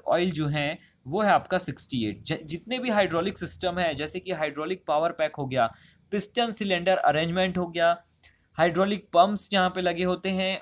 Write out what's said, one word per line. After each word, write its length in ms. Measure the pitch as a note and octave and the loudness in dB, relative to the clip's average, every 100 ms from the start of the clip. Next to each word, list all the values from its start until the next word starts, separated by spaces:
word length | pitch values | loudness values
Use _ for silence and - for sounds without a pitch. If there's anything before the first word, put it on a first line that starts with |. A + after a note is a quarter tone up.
| - | 0
ऑयल 240 | D#3+ F#3 | 2 2
जो 160 | D3+ D3 | 0 -2
हैं 320 | D3+ D3 E3+ _ _ B2+ | 0 -2 -6 _ _ -6
वो 140 | F3+ | 0
है 100 | G#3 | 4
आपका 260 | D3+ - F#3 | 4 2 -4
सिक्सटी 480 | - B2+ - B2+ G#2+ | -4 -10 -6 -4 -4
एट। 180 | F#2 | -4
ज-, 200 | - D#3 | -6 -8
जितने 360 | D#3 E3 A3 B3 | -6 -12 -6 -6
भी 100 | B3 | 0
हाइड्रोलिक 480 | G#3 F#3 E3 F#3+ - | 2 2 0 -2 -4
सिस्टम 420 | F3 - F3+ F3 | -10 -6 -4 0
हैं, 160 | E3+ C#3 | -2 -2
जैसे 240 | D3+ F#3 | -6 -6
कि 120 | F#3 | -6
हाइड्रोलिक 520 | D#3+ D3+ C#3+ D#3 F#3 - | -4 -4 -4 -6 -6 0
पावर 240 | D3+ E3+ | 2 2
पैक 240 | E3 D#3 - | 0 -4 -2
हो 100 | C3+ | -2
गया, 280 | B2+ A2+ - - _ - | 2 2 0 -20 _ -6
पिस्टन 400 | G3+ G3 A#3+ A#3 | -4 -2 -2 -2
सिलेंडर 460 | G#3+ G3+ F3 F3+ F#3 | -2 -2 0 2 2
अरेंजमेंट 600 | - D3+ E3 F3+ F#3+ F3+ | 4 2 0 0 0 0
हो 100 | E3+ | -4
गया, 360 | E3+ E3+ E3+ _ _ - _ _ | 2 2 2 _ _ -20 _ _
हाइड्रोलिक 540 | - E3+ E3 G3 G3+ - | 0 2 4 0 0 2
पंप्स 360 | E3+ G3 G3+ - | 4 4 4 -2
यहाँ 160 | G3 F#3 | 2 2
पे 120 | F#3 | 2
लगे 220 | F3+ E3 | -2 0
होते 260 | F3+ F3+ F#3+ | 0 -2 -2
हैं 320 | F#3 F#3+ F#3+ | -2 -2 -2